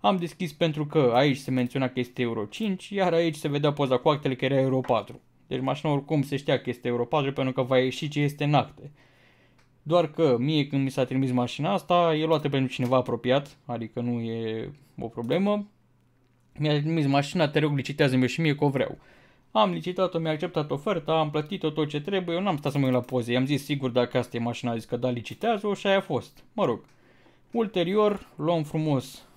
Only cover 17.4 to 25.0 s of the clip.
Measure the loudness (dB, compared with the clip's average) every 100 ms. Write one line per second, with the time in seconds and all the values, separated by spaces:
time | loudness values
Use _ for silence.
17.4 | 2 2 0 0 -4 2 2 4 2 2
18.4 | 0 2 0 2 -2 -4 -18 -20 _ _
19.4 | _ 2 2 2 -6 -2 -2 0 -2 -2
20.4 | -2 -4 -2 -4 -2 -4 0 0 0 -2
21.4 | -4 -4 -4 -2 -2 -4 -2 -4 -2 -2
22.4 | 0 -2 -2 0 2 2 0 -4 0 0
23.4 | 2 -2 -2 -4 0 0 2 0 -2 -4
24.4 | -4 -4 -4 -4 -4 -4